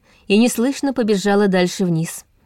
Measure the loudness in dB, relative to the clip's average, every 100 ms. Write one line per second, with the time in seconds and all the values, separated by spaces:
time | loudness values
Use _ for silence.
0 | _ _ _ 2 2 2 -2 -2 -4 -2
1 | 0 0 2 2 2 2 0 -2 -2 -2
2 | -4 -10 -18 _